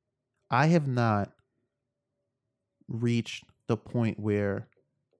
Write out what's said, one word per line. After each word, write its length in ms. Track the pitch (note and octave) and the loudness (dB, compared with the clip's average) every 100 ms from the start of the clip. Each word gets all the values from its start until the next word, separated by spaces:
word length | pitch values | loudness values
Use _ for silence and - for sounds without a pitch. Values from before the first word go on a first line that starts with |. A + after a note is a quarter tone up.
| _ _ _ _ - | _ _ _ _ -2
I 160 | A#2+ D#3 | 2 4
have 200 | E3+ C#3 | 4 2
not 460 | B2 A2+ G#2 G2 _ _ _ _ _ _ _ _ _ _ _ _ _ _ _ - | 0 2 0 -2 _ _ _ _ _ _ _ _ _ _ _ _ _ _ _ -12
reached 560 | A#2 A#2+ A#2 - - - _ - | -2 0 0 -2 -10 -16 _ -4
the 80 | A2 | -4
point 420 | - - A2+ - | -2 -2 -2 -2
where 480 | G#2 G2+ G2+ G#2+ - _ _ _ _ | -2 0 0 -4 -8 _ _ _ _